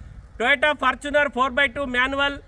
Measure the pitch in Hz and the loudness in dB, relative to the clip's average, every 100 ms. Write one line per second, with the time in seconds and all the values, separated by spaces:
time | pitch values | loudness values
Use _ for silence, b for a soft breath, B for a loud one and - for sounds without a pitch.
0 | B B - - 233 277 302 294 262 254 | B B -14 -2 0 2 2 2 0 -2
1 | 285 285 285 240 269 254 277 285 277 247 | 0 2 2 0 0 2 0 0 -4 0
2 | 262 277 277 277 | 0 0 -2 -4